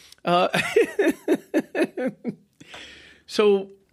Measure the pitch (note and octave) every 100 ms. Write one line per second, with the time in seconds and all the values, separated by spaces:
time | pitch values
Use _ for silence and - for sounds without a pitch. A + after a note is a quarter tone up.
0 | - - F3 F3 F#3 F3+ - - F#4+ -
1 | D#4+ - - - - D#4 - - - -
2 | B3+ - - - _ _ - - - -
3 | - - - - G#3 G3 G3 - _